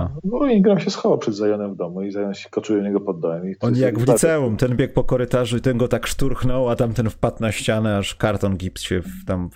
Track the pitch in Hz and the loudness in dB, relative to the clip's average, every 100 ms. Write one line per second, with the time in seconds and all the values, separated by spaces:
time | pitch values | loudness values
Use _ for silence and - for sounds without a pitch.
0 | 87 143 190 254 277 214 202 185 196 - | -2 -4 -4 0 2 6 6 4 0 0
1 | 214 147 - 101 107 104 101 90 87 92 | 2 2 0 0 0 0 -2 -6 -6 -6
2 | 98 101 101 98 - 107 107 104 101 101 | -6 -4 -4 -6 -6 -6 0 0 0 -2
3 | 101 85 82 82 92 95 117 123 127 107 | -2 -4 -2 -4 -6 -4 0 2 2 2
4 | 120 113 165 156 123 107 127 123 127 - | 4 4 4 2 0 0 0 0 0 0
5 | - 127 120 123 117 117 135 117 123 117 | 2 0 2 0 0 0 0 0 0 0
6 | - - 131 - 127 127 120 117 117 107 | -2 0 0 2 2 2 2 0 0 0
7 | 110 - 120 - 110 - - 110 110 101 | -2 0 -4 0 -2 -2 0 0 2 0
8 | 95 - 107 101 101 92 92 - - 92 | -2 0 0 2 0 -2 -6 -8 -4 -4
9 | 90 - - 92 87 | -4 -10 -4 -4 -4